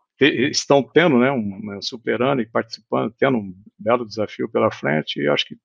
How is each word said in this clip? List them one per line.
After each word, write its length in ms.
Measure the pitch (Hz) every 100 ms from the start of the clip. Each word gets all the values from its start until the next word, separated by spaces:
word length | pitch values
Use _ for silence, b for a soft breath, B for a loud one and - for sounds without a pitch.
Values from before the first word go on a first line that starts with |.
| _ -
te-, 320 | 143 113 131
estão 320 | - - 143
tendo, 360 | 123 151 175 123
né, 140 | 127
um, 480 | 139 104 98 107 98
superando 600 | - 127 117 110 131 139
e 40 | 107
participando, 680 | 120 110 - _ 127 127 -
tendo 200 | 135 123
um 160 | 98 92 104 -
belo 280 | 107 123 110
desafio 420 | 107 104 - 120
pela 220 | 113 110
frente, 480 | - 135 151 - 156
e 80 | 143
acho 180 | 147 -
que 120 | -